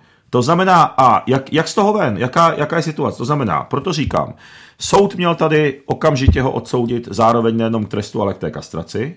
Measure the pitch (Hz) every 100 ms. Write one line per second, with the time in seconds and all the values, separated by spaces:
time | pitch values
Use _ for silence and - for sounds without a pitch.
0 | _ _ _ 123 123 175 190 175 143 -
1 | 127 104 - 135 - 143 160 - 202 214
2 | 147 95 123 - 165 151 147 165 160 156
3 | 123 - 123 147 113 73 - 139 - 156
4 | 123 82 69 - - - - _ - 202
5 | 196 180 175 170 160 151 147 135 - 139
6 | 160 135 131 139 127 120 - 123 120 120
7 | - 98 113 117 113 113 113 113 104 104
8 | 104 - 101 92 82 76 - 80 82 101
9 | 135